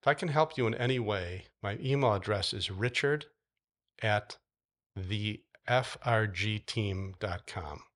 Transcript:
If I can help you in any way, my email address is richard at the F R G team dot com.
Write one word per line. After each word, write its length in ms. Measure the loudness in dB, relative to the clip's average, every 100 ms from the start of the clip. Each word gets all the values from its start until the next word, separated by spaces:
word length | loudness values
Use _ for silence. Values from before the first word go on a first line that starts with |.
If 60 | 4
I 60 |
can 160 | 2 2
help 280 | 2 2 4
you 80 | 0
in 100 | 2
any 220 | 0 0
way, 500 | 0 0 -2 -8 -12 _
my 160 | -6 -4
email 320 | 0 4 4
address 400 | 4 2 0 0
is 180 | -4 -4
richard 540 | -2 -2 0 0 -2 -4 _ _ _ _ _ _ -4
at 360 | 2 2 0 -20 _ _ _ _ _ -10
the 460 | -6 -4 -4 -6 _ _ 0
F 300 | 2 2 -6
R 220 | 0 2 2
G 340 | 0 -2 -2
team 560 | -4 -2 -2 -2 -6 -6
dot 260 | -6 -6 -8
com. 380 | -10 -8 -12 -16